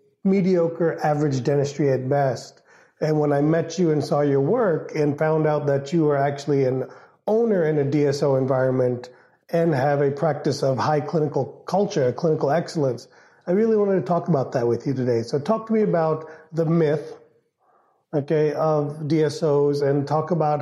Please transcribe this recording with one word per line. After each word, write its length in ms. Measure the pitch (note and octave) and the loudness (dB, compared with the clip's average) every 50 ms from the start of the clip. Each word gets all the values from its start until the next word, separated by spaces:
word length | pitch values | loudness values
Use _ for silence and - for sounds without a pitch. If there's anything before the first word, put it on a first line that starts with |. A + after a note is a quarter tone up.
| _ _ _ _ - | _ _ _ _ 0
mediocre, 760 | F#3+ F#3+ G3+ F3+ F#3+ F#3 E3+ E3 E3 E3 - E3+ E3 - - - | 2 2 2 2 2 2 2 2 0 0 0 -2 -2 -2 0 -2
average 400 | D3+ D3+ D3 D3+ D3 C3+ B2+ A#2+ | 0 0 2 0 0 0 0 0
dentistry 460 | D3+ C#3+ C#3+ C#3 C#3+ - - D3+ C#3 | 0 0 0 0 -2 -2 0 0 0
at 180 | C3 B2 B2+ C3 | 0 0 0 0
best. 540 | C#3 C#3+ C#3 C3 A#2 A2 - - - _ _ _ - - - _ _ _ | 0 0 0 0 -2 -4 -8 -14 -20 _ _ _ -20 -20 -20 _ _ _
And 180 | D#3+ D3+ D#3 D3+ | -2 0 0 0
when 140 | D3 D3 C#3+ | 2 2 2
I 80 | C#3+ | 2
met 380 | D3 D#3 E3 E3 D#3+ - - F#3 | 2 2 2 0 -2 -2 -2 0
you 120 | F3+ D#3+ | 0 2
and 120 | D3+ D3 C#3 | 2 0 0
saw 180 | - E3 D3 | 0 0 0
your 200 | D3 C#3+ C#3 C#3 | 2 2 2 2
work 520 | C#3 D3 A3 B3+ A3+ F#3+ D#3+ C#3 - - - | 2 2 0 0 0 0 0 -2 -4 -6 -4
and 220 | D#3 D3 D3 C3+ - | -2 0 0 0 0
found 300 | D#3+ D#3 D#3+ D#3 D#3 D#3 | 0 0 2 2 2 0
out 180 | D3+ D3 C#3+ C#3 | 0 0 0 0
that 240 | C#3 C#3 C#3 - | 0 -2 -2 -2
you 140 | F3 E3 D#3 | 0 0 2
were 120 | D3+ C#3+ C#3 | 2 2 2
actually 480 | C#3 D3 C#3+ C#3+ - D3+ C#3+ C#3 C3+ | 0 0 -2 -4 -2 0 0 2 2
an 200 | B2+ C3 C3 B2 - - - - - _ _ _ - G#3+ A3+ | 0 0 -2 -4 -8 -12 -18 -20 -20 _ _ _ -2 0 2
owner 240 | A#3 A3+ G3+ F3+ D#3+ D#3 | 2 2 2 2 2 2
in 60 | D#3 D3+ C3+ | 2 0 0
a 20 | C3+ C3+ | 0 2
D 100 | D3 C#3+ D3 C#3+ | 2 2 2 2
S 60 | C#3+ D#3+ C#3+ | 0 0 0
O 80 | C3+ | 2
environment 720 | C3+ C3 B2+ C3+ C3 C3 C3 C3 B2+ B2+ B2 B2 A#2 - - - - - _ _ _ _ - | 2 2 2 2 2 2 2 2 2 0 0 0 -4 -8 -12 -20 -20 -20 _ _ _ _ -4
and 220 | - E3+ E3 E3+ D3+ | -2 0 2 2 2
have 280 | C3 C3+ D3 C#3+ C#3+ | 2 2 2 2 2
a 100 | D3 C#3 | 2 0
practice 480 | C#3 - E3+ D#3+ C#3+ C#3 - D3+ B2 - - C3 | 0 0 -2 -2 -2 -2 -2 -4 -2 0 0 0
of 80 | C3 A#2 | 0 0
high 240 | A2 D#3 D#3 D3 C#3 - | 0 0 0 0 -2 -2
clinical 320 | - D#3+ D3+ D3+ - C#3+ B2 - - - - - - | -2 -2 -2 0 -2 -2 -4 -4 -8 -14 -8 -4 -2
culture, 360 | G3 G#3 G3+ - D3+ C3 B2 | 0 0 0 0 0 0 0
clinical 380 | A#2 - - E3 D#3 - D#3+ C3+ | 0 0 0 0 0 0 0 0
excellence. 560 | D3 E3+ E3+ - - E3 C#3+ C3 A#2+ A#2 - - - - - _ _ _ _ F3+ | 0 -2 -2 -4 -4 -2 -2 -2 -2 -4 -10 -18 -20 -20 -20 _ _ _ _ -2
I 40 | |
really 260 | F3+ G3+ A3+ A3+ A3 G#3 | 0 2 2 2 2 2
wanted 220 | G#3 G3 F#3+ F3+ | 2 2 0 0
to 40 | F3+ - F3 | 0 0 -2
talk 140 | E3+ - - D#3+ | -2 0 0 0
about 180 | C3+ B2 - - | 0 0 -2 -2
that 100 | C3 A#2+ A#2+ | -2 0 0
with 100 | A#2 A2+ - C3+ | 0 0 -2 -4
you 60 | C3 | -4
today. 280 | C3+ B2 B2+ A#2+ A2+ A2 - | -2 -2 0 0 -2 -2 -2
So 100 | - C#3+ | -4 -4
talk 220 | C#3+ - A3 E3 G#3+ - | -2 -2 -2 -2 -2 -2
to 60 | A3 | 0
me 100 | A3 G#3+ | 0 2
about 340 | F3+ E3 E3+ D#3+ D#3+ D#3 D#3 - - - - - _ D#3+ D#3+ | 2 2 0 0 0 -2 -4 -6 -12 -18 -20 -20 _ -4 -2
the 60 | E3 | 0
myth, 400 | D#3 E3 E3+ D#3+ D3 D3+ - - - - - - _ _ _ _ _ _ _ _ _ _ _ _ _ _ _ _ _ - | 0 2 2 2 2 0 -2 -4 -8 -14 -18 -20 _ _ _ _ _ _ _ _ _ _ _ _ _ _ _ _ _ -4
okay, 400 | D3 - - E3 D3+ D3+ D3+ D3 | -4 -2 0 0 2 2 2 0
of 540 | - D#3 D#3 D#3 D3+ D3 C#3+ D3 D#3 D#3 C#3 | 0 0 0 2 0 0 -2 -6 -6 -4 -2
D 160 | D#3+ D#3 D#3 | 0 2 2
S 180 | D3 C#3+ - E3+ | 0 0 -2 0
Os 380 | D3+ C#3+ C#3+ C#3+ D3 C#3+ C#3+ | 2 2 2 2 2 2 2
and 260 | D3 C3+ C#3+ D3 C#3 C#3+ | 0 2 2 0 0 0
talk 240 | D3 D#3 D3+ - | -2 -2 -2 -2
about 300 | F3+ D#3 D#3 D3+ D3+ C#3+ | -2 0 0 0 0 -2